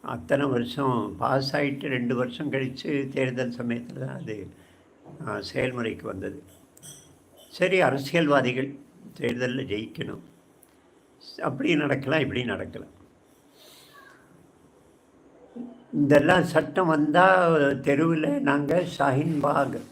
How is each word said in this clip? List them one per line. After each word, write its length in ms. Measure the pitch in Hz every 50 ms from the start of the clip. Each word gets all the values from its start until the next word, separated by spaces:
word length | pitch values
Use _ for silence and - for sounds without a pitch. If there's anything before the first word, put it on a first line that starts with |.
அத்தனை 440 | - - 123 120 - - 143 135 143
வருஷம் 680 | 139 127 120 120 120 - 147 139 135 123 113 104 104 -
பாஸ் 400 | 95 120 123 135 135 135 135 -
ஆயிட்டு 300 | 147 143 139 139 139 -
ரெண்டு 300 | 147 131 123 123 120 120
வருஷம் 360 | 117 127 120 - - 160 143
கழிச்சு 560 | 135 135 131 123 - - - 170 151 139 139 135
தேர்தல் 460 | 135 139 135 127 120 123 127 120 120
சமயத்துல 420 | - 120 120 117 120 120 - - 135
தான் 180 | 131 135 135
அது, 320 | 127 - 110 110 104 95 92 - - - _ - _ _ _ _ _ - - - - -
ஆ, 140 | 110 104 104
செயல்முறைக்கு 680 | 101 - - 135 131 127 123 123 120 110 - - -
வந்தது. 360 | 107 98 95 98 98 98 - - - - - _ _ _ - - - - - - - - _ _ _ _ - - _
சரி, 300 | - - 185 185 190 185
அரசியல்வாதிகள் 960 | 175 131 131 139 135 - - 170 165 147 143 139 123 123 123 131 135 139 - - - _ _ - - - - -
தேர்தல்ல 460 | - 120 120 123 127 127 127 135 -
ஜெயிக்கணும், 560 | 87 101 104 110 - - - 135 - 101 - - - - _ _ _ _ _ - _ _ _ _ _ _ _ _ _ _ _ - - - -
அப்படி 340 | - 151 131 - 277 302 170
நடக்கலாம், 460 | 147 147 139 135 135 - 131 151 160
இப்படி 240 | 135 - - 123 127
நடக்கலாம். 560 | 117 101 92 95 92 90 110 - - - - - - _ _ _ _ _ _ _ _ _ _ - - - - - - - - - - - - - _ - - - - _ _ _ - _ - _ _ _ _ _ _ _ - _ - - - - - - 240 - - - - - -
இதெல்லாம் 520 | - 147 143 135 147 143 147 160 185 175 165
சட்டம் 420 | - - 156 147 139 143 185 185
வந்தா 720 | 165 160 151 151 151 151 175 185 190 190 185 180 165 165
தெருவுல 840 | 156 143 139 139 127 - 147 143 151 160 165 165 156 151 147 285 285
நாங்க 440 | - 143 139 147 147 143 160 180 - - - -
ஷாஹின்பாக் 840 | 139 139 131 135 156 170 160 147 143 147 151 160 139 131 - 117 - -